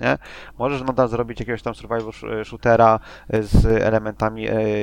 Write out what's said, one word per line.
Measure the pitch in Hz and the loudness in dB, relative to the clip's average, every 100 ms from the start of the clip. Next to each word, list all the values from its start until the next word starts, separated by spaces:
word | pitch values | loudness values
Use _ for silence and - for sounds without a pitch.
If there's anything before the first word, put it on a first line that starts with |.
nie? | 120 139 - - - - | -4 -4 -6 -20 -18 -6
Możesz | 127 139 | -4 -4
nadal | 131 123 123 | -4 0 0
zrobić | 117 120 113 | 0 -6 -8
jakiegoś | 113 113 | -8 -6
tam | 120 113 | -8 -10
survival | 107 117 110 | -6 -6 -6
sh-, | - 110 110 107 | -10 -8 -8 -8
shootera, | 117 120 113 113 110 - - - | -4 2 6 6 4 0 -20 -6
y, | 110 | -4
z | 107 - 113 | 2 4 4
elementami, | 110 110 110 107 107 110 110 107 | 4 2 0 -2 -4 -4 -4 -4
y, | 110 107 107 | -2 0 -2